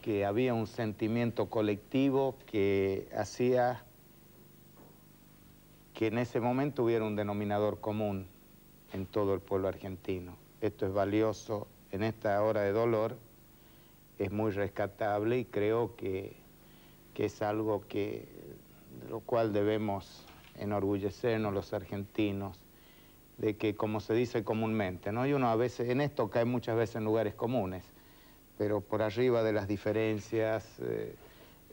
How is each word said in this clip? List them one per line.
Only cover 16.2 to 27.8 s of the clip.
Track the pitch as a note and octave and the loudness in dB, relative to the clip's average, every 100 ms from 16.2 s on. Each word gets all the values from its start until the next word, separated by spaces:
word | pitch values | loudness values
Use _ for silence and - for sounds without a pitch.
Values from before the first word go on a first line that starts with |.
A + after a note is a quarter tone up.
| - - - - - - - - - - | -6 -12 -20 -20 -20 -20 -20 -20 -12 -4
que | G#2+ | -4
es | - | -2
algo | G#2 G#2+ A2 G2+ - | -2 0 0 -2 -2
que, | G#2 G#2 A1 - - - - - - - B2+ | -4 -4 -4 -10 -16 -16 -18 -20 -20 -20 -16
de | - | -10
lo | A2+ | -10
cual | - A#2 A2+ | 0 2 4
debemos | G#2 G#2 G#2+ G#2+ G2 - - - - - - | 4 4 2 0 -2 -6 -16 -20 -20 -18 -8
enorgullecernos | G2+ G#2 G2 G2+ G2+ - B2 A2 G#2 G2 | -2 0 2 2 0 -2 0 0 0 -2
los | - | -2
argentinos, | G#2 F2 G2+ G2+ - G#2 G2 G2 F2+ - - - - - - - - | -6 -4 -6 -4 0 0 0 -6 -10 -18 -20 -20 -20 -20 -20 -20 -4
de | G#2+ G2 | -2 0
que, | G#2+ G2+ | 0 0
como | G#2+ G#2+ | -2 -2
se | - | 0
dice | A2 A#2+ A#2 | 0 2 0
comúnmente, | G#2+ A2 A2 A2 F#2 F2+ G2+ | 0 0 0 0 -2 -4 -4
¿no? | A2+ C3+ | -2 0
Y | |
uno | C#3+ A#2+ | 2 4
a | A2 | 2
veces, | B2 - A#2+ | 2 0 -2
en | B2+ | 0
esto | C#3+ C#3 G#2 | 0 0 0
cae | A#2+ A#2 | 2 2
muchas | B2 A#2 A2+ | 0 0 0
veces | G#2+ A#2 | 0 0
en | G#2+ | 0
lugares | A2+ G#2 | 2 0
comunes, | - A#2+ B2+ F#2 F#2 | -2 -2 0 -2 -4